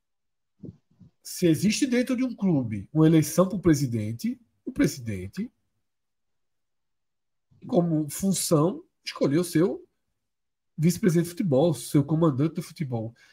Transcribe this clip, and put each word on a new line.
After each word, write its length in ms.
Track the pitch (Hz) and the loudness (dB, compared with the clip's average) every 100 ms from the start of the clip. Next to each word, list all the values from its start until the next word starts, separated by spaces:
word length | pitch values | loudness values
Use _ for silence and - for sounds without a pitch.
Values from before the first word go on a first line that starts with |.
| _ _ _ _ _ _ - - _ _ - _ | _ _ _ _ _ _ -20 -20 _ _ -20 _
se 260 | - - 175 | -14 0 2
existe 400 | 143 208 - 269 | 2 0 0 0
dentro 280 | 240 247 | 0 0
de 80 | 254 | -2
um 120 | 262 | -4
clube 520 | - 190 147 113 104 98 | -2 0 0 -2 -8 -4
uma 140 | 156 160 | 4 6
eleição 400 | 160 151 - 190 | 6 2 0 0
pro 120 | 196 | 2
presidente, 800 | 170 139 131 113 104 117 233 - _ _ | 2 2 0 -2 -4 -6 -6 -8 _ _
o 60 | - | -12
presidente, 800 | - 269 135 113 95 95 - 240 _ _ _ _ _ _ _ _ _ _ _ _ _ _ _ _ _ _ _ _ _ | -2 -2 -2 -10 -8 -10 -10 -12 _ _ _ _ _ _ _ _ _ _ _ _ _ _ _ _ _ _ _ _ _
como 440 | - 214 170 156 151 | -2 0 2 0 -2
função, 760 | - 196 175 - 151 165 294 - _ | -4 -2 -2 0 2 2 -2 -14 _
escolheu 400 | - - 175 151 | -12 -2 0 0
seu 440 | 180 156 196 - - _ _ _ _ _ _ _ _ - | 0 0 0 -2 -14 _ _ _ _ _ _ _ _ -2
vice-presidente 480 | 165 175 180 170 | 0 2 2 2
de 40 | 170 | 0
futebol, 420 | - 196 131 170 | -4 0 2 2
seu 300 | - - 151 | 0 0 0
comandante 520 | 143 160 165 127 160 | 2 2 2 2 -2
do 80 | 170 | -4
futebol. 500 | - - 135 127 131 - _ | -12 -10 -8 -6 -8 -14 _